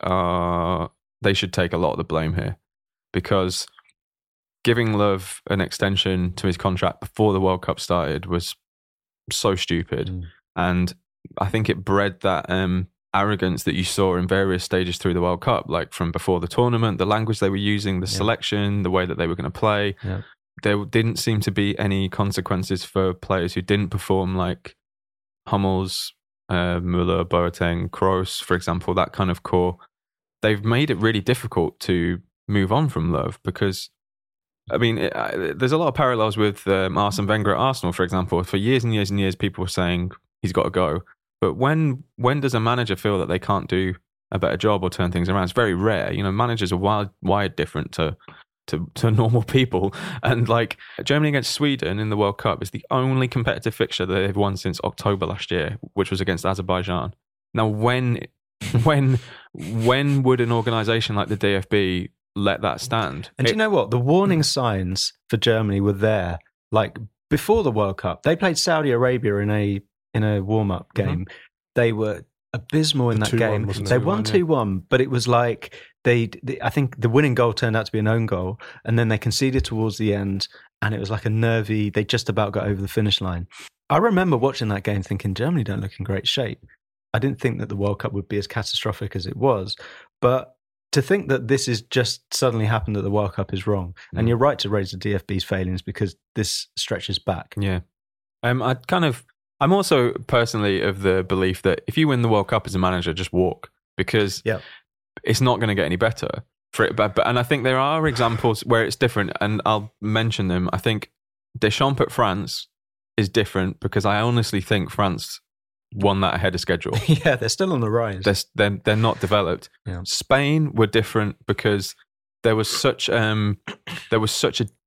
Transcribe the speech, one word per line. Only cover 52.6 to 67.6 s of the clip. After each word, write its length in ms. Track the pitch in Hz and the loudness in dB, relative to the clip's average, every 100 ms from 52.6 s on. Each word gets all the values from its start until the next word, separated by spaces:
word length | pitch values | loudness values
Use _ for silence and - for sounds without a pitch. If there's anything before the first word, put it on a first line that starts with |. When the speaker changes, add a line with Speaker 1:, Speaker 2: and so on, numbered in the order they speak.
Speaker 1:
is 100 | 95 | -4
the 140 | - - | -10 -2
only 360 | 131 131 131 127 | 0 2 0 0
competitive 460 | 127 117 - 117 - | 0 -2 -2 -4 -2
fixture 300 | - - 92 | -2 -2 -2
that 80 | |
they've 220 | 95 98 98 | 0 0 0
won 220 | 101 95 | 0 0
since 240 | 98 82 | -4 -4
October 420 | 104 - 104 98 90 | -6 -2 -2 0 -2
last 240 | - - | -6 -4
year, 260 | 90 76 - - | -4 -2 -6 -6
which 180 | - 95 | -4 -2
was 80 | 95 | -2
against 260 | 98 85 92 | -2 -2 -2
Azerbaijan. 680 | 95 90 92 95 90 60 - _ _ _ | -2 -2 -2 -2 -4 -4 -10 _ _ _
Now, 140 | 117 110 | -2 0
when, 520 | 107 120 127 123 117 - _ _ | 2 0 2 0 -2 -6 _ _
<laughs> 340 | _ - 117 | _ -2 2
when, 360 | 156 143 135 127 - - - | 4 4 4 2 -2 -16 -20
when 720 | - 80 113 113 131 143 139 | -14 -6 0 4 4 4 2
would 180 | 127 127 | 4 4
an 100 | 117 | 4
organisation 640 | 117 113 113 107 113 110 104 | 2 2 0 2 0 0 -2
like 140 | - | -2
the 80 | 104 | 0
D 160 | 101 98 | 0 0
F 140 | 95 | 2
B 400 | 104 95 90 92 _ _ 101 | 0 2 -2 -4 _ _ -2
let 260 | 101 - | 0 0
that 200 | 101 60 | -2 -4
stand? 480 | 127 113 85 69 - - | -4 -2 -2 -6 -10 -2
Speaker 2:
And 80 | 120 | 0
do 40 | |
you 40 | 220 | 2
Speaker 1:
It 20 | |
Speaker 2:
know 120 | 220 | 2
what? 220 | 180 107 | 2 2
The 80 | 123 | 0
warning 440 | 123 175 196 165 | 2 4 4 2
signs 720 | 147 139 120 98 90 95 - - - | 2 0 0 0 -2 -4 -6 -8 -4
for 80 | 113 | 0
Germany 440 | 120 113 107 98 | 2 2 2 2
were 120 | 101 | 2
there. 460 | 98 107 107 87 87 - _ _ | 2 2 2 -2 -6 -12 _ _
Like, 260 | 110 95 - 107 _ _ | 0 0 -4 -16 _ _
before 340 | 147 - 226 | -2 2 2